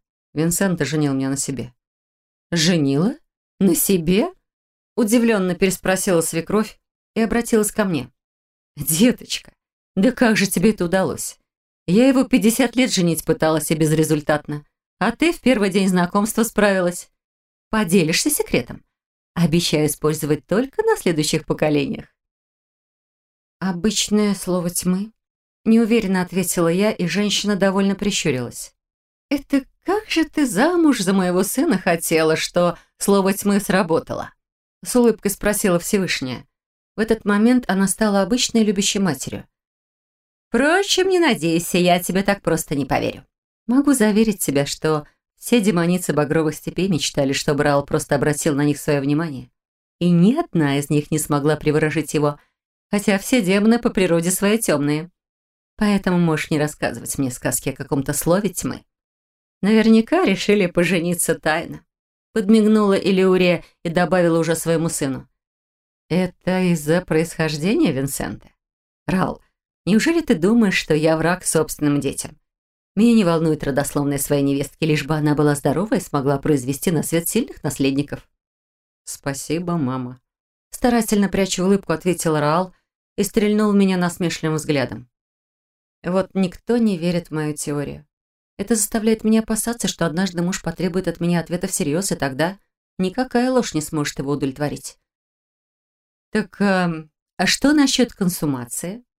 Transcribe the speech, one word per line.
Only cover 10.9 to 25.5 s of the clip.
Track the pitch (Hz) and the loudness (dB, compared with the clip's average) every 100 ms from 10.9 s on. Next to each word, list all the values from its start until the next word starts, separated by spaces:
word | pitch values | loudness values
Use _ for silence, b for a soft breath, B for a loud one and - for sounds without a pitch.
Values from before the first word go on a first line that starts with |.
| 190 165 - - - _ _ _ _ - | -2 -2 -6 -10 -14 _ _ _ _ 0
Я | 190 262 | 4 4
его | 262 | 4
пятьдесят | 262 233 208 226 240 240 | 2 2 2 2 0 2
лет | 240 | 0
женить | 190 170 160 | 0 0 0
пыталась | - 160 160 156 151 | -2 0 2 0 0
и | |
безрезультатно. | 151 156 156 156 151 151 151 151 147 - _ _ - | 0 2 2 2 0 0 -2 -2 -12 -12 _ _ -4
А | 196 | -4
ты | 226 320 | 0 -2
в | 330 | 0
первый | 247 247 196 | 0 2 2
день | 190 185 | 2 2
знакомства | 180 175 202 214 - | 2 0 0 -2 -2
справилась. | 220 - 202 190 175 175 - _ _ _ _ _ - | -2 2 2 2 -2 -4 -14 _ _ _ _ _ -4
Поделишься | 220 185 190 156 180 302 | -2 2 2 2 0 0
секретом? | - - 143 - - _ _ _ _ _ | -2 -2 -4 -4 -14 _ _ _ _ _
Обещаю | - 170 170 170 151 151 | -2 2 2 0 0 0
использовать | - 151 156 147 151 - | -2 -4 -2 -2 -4 -2
только | 190 269 - | -2 -2 -2
на | 440 415 | -2 0
следующих | 185 156 151 156 | 0 0 0 -2
поколениях». | - 156 156 147 139 - - _ _ _ _ _ _ _ _ _ _ _ _ _ _ - | -4 -2 0 0 -2 -8 -14 _ _ _ _ _ _ _ _ _ _ _ _ _ _ -8
«Обычное | 180 175 208 208 - 208 208 | -6 0 0 0 0 2 2
слово | 196 185 180 170 | 0 -2 -2 -2
тьмы», | - 180 185 220 _ _ _ _ | -2 -2 -2 -4 _ _ _ _